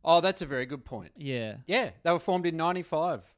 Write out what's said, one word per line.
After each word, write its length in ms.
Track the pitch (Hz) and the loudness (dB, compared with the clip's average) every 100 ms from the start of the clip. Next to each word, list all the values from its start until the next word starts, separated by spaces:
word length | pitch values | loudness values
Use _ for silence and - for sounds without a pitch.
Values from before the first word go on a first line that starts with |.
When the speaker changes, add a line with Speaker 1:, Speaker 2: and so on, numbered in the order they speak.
Speaker 1:
Oh, 160 | - 170 | 6 6
that's 220 | 180 196 | 6 -2
a 40 | 156 | -4
very 200 | 135 127 | -4 -4
good 180 | 143 | -8
point. 280 | - 117 87 - | -10 -14 -14 -12
Speaker 2:
Yeah. 400 | 143 127 110 107 123 | -6 -4 -4 -8 -2
Speaker 1:
Yeah, 240 | 220 202 - | 0 0 -2
they 80 | 170 | 0
were 80 | 170 | 0
formed 280 | - 180 175 | 2 0 0
in 100 | 165 | 0
ninety-five. 640 | 165 180 170 156 175 135 - | -2 -2 -2 -2 -2 -4 -8